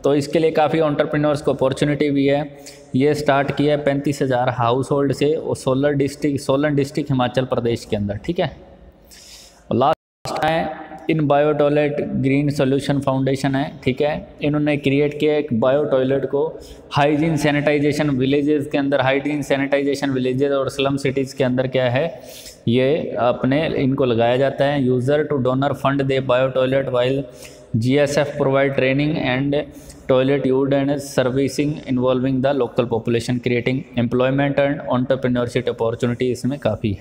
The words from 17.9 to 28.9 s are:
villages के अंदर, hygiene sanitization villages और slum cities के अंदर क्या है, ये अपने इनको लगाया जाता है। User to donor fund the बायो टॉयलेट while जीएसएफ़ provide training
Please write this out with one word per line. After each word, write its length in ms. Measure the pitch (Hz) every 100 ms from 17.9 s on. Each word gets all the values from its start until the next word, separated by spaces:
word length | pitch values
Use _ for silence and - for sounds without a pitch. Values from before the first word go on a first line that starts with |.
| 131 151
villages 580 | 131 131 143 143 151 -
के 60 | 147
अंदर, 240 | 139 139
hygiene 400 | 131 139 143 147
sanitization 680 | 135 139 139 139 139 135 143
villages 420 | 131 127 127 139
और 180 | 139 131
slum 280 | - 135 139
cities 380 | 139 135 131 -
के 80 |
अंदर 240 | 131 127 131
क्या 220 | 127 127
है, 300 | 123 165 - - - - - -
ये 480 | 120 131 165 156 -
अपने 460 | 120 117 131 139 160 -
इनको 300 | 135 135 131
लगाया 320 | 113 117 127
जाता 280 | 135 - 139
है। 160 | 143 123
User 340 | 127 123 147
to 140 | 151 147
donor 260 | 123 131 139 139
fund 280 | 135 139
the 160 | 135 135
बायो 280 | 131 123 131
टॉयलेट 420 | 131 131 135 131
while 320 | 123 127 135 139 - - - - 113
जीएसएफ़ 600 | 120 139 143 151 143 147
provide 380 | 139 135 139 131
training 400 | 131